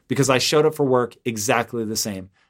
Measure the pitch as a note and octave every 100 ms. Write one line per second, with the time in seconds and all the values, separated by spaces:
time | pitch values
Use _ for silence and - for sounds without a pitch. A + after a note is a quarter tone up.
0 | - B2+ C3 B2+ - D3+ D3+ D3+ C#3 B2+
1 | A#2+ - B2+ A2 G#2+ A#2 A2+ A#2+ G#2+ A2
2 | A2 F#2+ F#2+ _